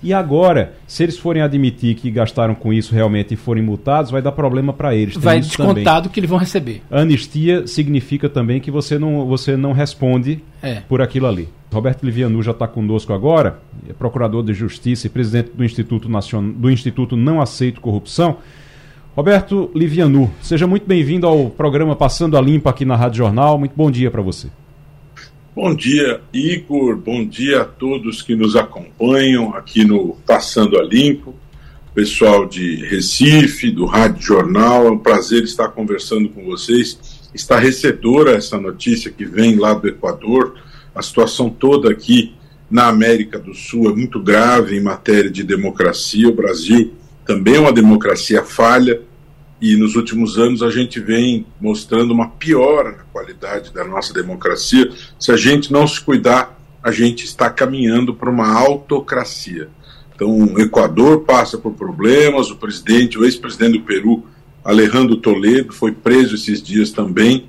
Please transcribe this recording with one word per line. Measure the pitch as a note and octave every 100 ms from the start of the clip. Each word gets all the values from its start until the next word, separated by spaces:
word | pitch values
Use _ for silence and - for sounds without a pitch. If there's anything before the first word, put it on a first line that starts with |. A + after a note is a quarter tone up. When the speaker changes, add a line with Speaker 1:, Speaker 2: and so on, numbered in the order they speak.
Speaker 1:
E | E3
agora, | F#3+ E3+ D3 F3+ D#3 F2+ - -
se | -
eles | E3+ E3+
forem | F3 E3
admitir | D3+ C#3 C3+ B2 A#2+
que | A2+ B2+
gastaram | A2+ A2 - A2+ G#2+
com | A2+
isso | A2 G#2+ A2+
realmente | A2 G#2 G2+ A2
e |
forem | - A#2
multados, | A2 G#2 - D3 C#3
vai | C3
dar | C3
problema | C#3+ C#3 B2+ C3+
pra | C#3 D3 A2+
eles. | G#2+
Tem | -
Speaker 2:
Vai | D3+ D#3+
Speaker 1:
isso | D3+ -
também. | D3 G3+
Speaker 2:
descontado | G#2 D#3+ F3+
que | -
eles | F3
vão | F3+
receber. | F3+ G3 B2+ G#2+ -
Speaker 1:
Anistia | C#3 D#3+ C#3+ - D3+ D#3+ F3 A#2+
significa | - D3 C#3+ - C#3+ D3
também | C#3 A2+ B2+
que | C3+
você | C#3+ C#3+ D3
não, | D#3 D3 C3
você | C3 B2+ C3+
não | C#3
responde | C3+ C#3+ - C3 B2+ B2 D#3 - -
Speaker 2:
É. | C3 A2+ G2+
Speaker 1:
por | B2+
aquilo | B2 C3 C3
ali. | F#2+ E2 - -
Roberto | A2 B2 C3
Livianu | C3 A2+ B2+ A2
já | A2+ A2+
tá | A2+
conosco | - G#2+ A2 -
agora, | G2+ A#2+ D#3+ A#2 - - - -
é |
procurador | - B2 A#2+ A#2 A2
de | A2
justiça | G2 A#2 - - A#2+ G#2+
e |
presidente | - A#2 A#2 A#2
do | -
Instituto | A#2+ A#2 A2+ A#2 A2
Nacion-, | A2 G2 A2 G2+
do | A2 B2
Instituto | B2+ B2+ - B2 B2
Não | B2+ D#3+
Aceito | C3+ - B2+ A#2+
Corrupção. | A#2+ G#2 - - E3+ - - - - - - - -
Roberto | - D3+ G3+ F#3+ G3 F#3 D#3
Livianu, | E3+ D3+ E3 C#3 B2+ E2
seja | - E3 F3+
muito | G3 G3+
bem-vindo | F#3 C#3 F3+ F3
ao | D#3 C3
programa | - D#3 C#3+ D#3 C#3+
Passando | C#3 - E3+ D3
a |
Limpo | C3 D3+ C#3+
aqui | B2+ C3
na | B2
Rádio | A#2+ A2+
Jornal. | A#2 G#2 C#3+ D3+
Muito | C#3 C#3+
bom | D3+
dia | B2 B2+
pra | -
você. | F#2+ - - - _ - - - - - - - -
Speaker 3:
Bom | - F#3+ D#3
dia, | A#2+ D3 C#3 A#2 -
Igor. | B2 D3+ F3+ - C#3+ C3 G#2+
Bom | G#2 A#2+ G#2+
dia | - C3+ C3+
a | A2+
todos | - C3 C3+ A2+ A2
que | - A2+
nos | G#2+ A2
acompanham | G#2+ - F2 - A#2 C3+ C3+ B2+ A2+
aqui | G2 - A2
no | G#2+ G2+ F2+ E2 -
Passando | A2+ - - G#2 F#2+
a |
Limpo. | E2 A2 C#3+ C#3+ - - - - - - -
Pessoal | - G#2 - A2 G2+ F#2
de | F#2 F2+ D#2 -
Recife, | G2 F2 - C#3 D#3 C3+ - A#2+
do | E2+ F2
Rádio | G#2+ A2+ F2+
Jornal, | - G2 F2+ G2 A2+ B2 A#2
é |
um | G#2+
prazer | - G#2 - A#2
estar | A2+ - A2
conversando | - G#2+ G2+ - A2 G#2
com | - F#2
vocês. | F2+ - A#2+ A#2+ - - - -
Estarrecedora | - - B2 B2 B2+ D3 A2 A2+ C3+ C#3+ A2+
essa | - G#2+
notícia | F#2+ F2+ - A2+ -
que | - G2+
vem | F2+ A2+ G#2+
lá | G#2+
do | G#2 G2+
Equador. | - F#2+ E2+ G#2+ B2+ B2 - - - - -
A |
situação | - - A2+ - A#2+
toda | - C3+ C#3+ A#2
aqui | G#2 - B2 A2 - - - -
na | A2+ A#2+
América | A2 A2+ A2+ G#2+ G#2
do | F2+
Sul | F#2+ - A#2+ A2+
é |
muito | G#2 B2+ A2+
grave | F#2+ G#2 A#2 B2 G2+ G2+
em |
matéria | G2+ F#2+ - G#2 G2
de | F#2
democracia. | F#2 F#2+ F#2+ - F2+ E2+ - G#2 A#2
O |
Brasil | A2+ G2 F2 E2 A#2 A2 - - - -
também | G#2+ F#2+ C#3
é |
uma | D3+
democracia | A#2 G#2+ G#2+ G#2 F#2 - A2
falha | - - A#2 B2 B2 A#2 - - - - - -
e | A2 G#2+
nos | G#2+ A2+
últimos | A2+ A2+ A2+ F#2
anos | A#2 B2
a | A#2
gente | A#2 B2 -
vem | G2+ A2+ A#2+ A#2 A2 -
mostrando | G#2+ G#2+ - A2+ A#2+
uma | A#2 A#2
piora | - D#3+ D3 C3 D3 B2
na | G#2
qualidade | - G#2 F#2+ F#2 G2 G2+ G2+
da | F#2
nossa | F2+ F#2+ -
democracia. | F#2 F2+ F2+ F#2+ F2+ - B2+ B2+ - - -
Se | -
a | A#2
gente | B2+ C#3+ D3
não | C#3+ D3+
se | -
cuidar, | - C3 A#2 B2 B2+ - - -
a | A#2
gente | A2 A#2+ A#2+ -
está | - A#2+
caminhando | - A2+ C3+ A#2+ A#2 B2
para | A#2 B2
uma | B2 G#2+
autocracia. | A2 C3+ C#3 - C3+ C#3+ B2+ A#2+ - - E2+ D2+ - - - - -
Então, | G2+
o | A2 G#2+ F#2+
Equador | G#2+ - F#2 E2 C3 D#3
passa | D3+ B2+ A#2+ A2
por | A2+
problemas, | - F#2+ D#2+ G#2 C3+ D3 C#3 A#2+
o | -
presidente, | G#2+ G#2 - A2+ B2 A2
o | A#2
ex-presidente | - B2 A2 A#2 A2+
do |
Peru, | - F#2+ G#2+ A2+ - - - -
Alejandro | - G#2+ G#2+ B2+ B2+ A2+
Toledo, | A#2 G2 G2+ B2+ B2
foi | - A2+
preso | A2+ - B2+ B2+ G#2+
esses | - G2+
dias | - G#2 G#2
também | - G2 F2+ A2 C3